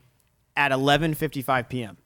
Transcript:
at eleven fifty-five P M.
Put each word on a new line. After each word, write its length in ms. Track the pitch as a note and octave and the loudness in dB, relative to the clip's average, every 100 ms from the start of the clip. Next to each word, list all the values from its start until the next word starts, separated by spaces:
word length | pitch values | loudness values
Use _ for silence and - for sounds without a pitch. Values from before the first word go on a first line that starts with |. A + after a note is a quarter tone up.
| _ _ _ _ _ - | _ _ _ _ _ 0
at 160 | C#3+ | 0
eleven 440 | C3+ C#3 D3 D#3+ D3+ | 2 4 4 2 -2
fifty-five 540 | D3+ C#3+ B2 C3 A#2+ | -4 -4 -2 -2 -2
P 120 | B2 | -8
M. 140 | A2 E2+ | -10 -14